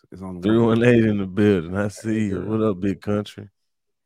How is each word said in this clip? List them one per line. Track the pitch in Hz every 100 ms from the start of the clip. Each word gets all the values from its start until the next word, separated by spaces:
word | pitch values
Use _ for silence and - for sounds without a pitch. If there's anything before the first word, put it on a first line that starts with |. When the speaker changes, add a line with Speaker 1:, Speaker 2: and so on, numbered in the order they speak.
| _
Speaker 1:
It's | -
only | 95
one. | 90
Speaker 2:
Three | 92 113
one | 117 113
eight | 120 117
in | 113 104
the | 95
building. | 92 104 98 80 92
I | 104
see | - 110 110
Speaker 1:
Hey, | 107
Speaker 2:
you. | 92
Speaker 1:
girl. | 92
Speaker 2:
What | 110
up, | 110 92
big | 98 90
country? | - 104 101 - 104 _ _ _ _ _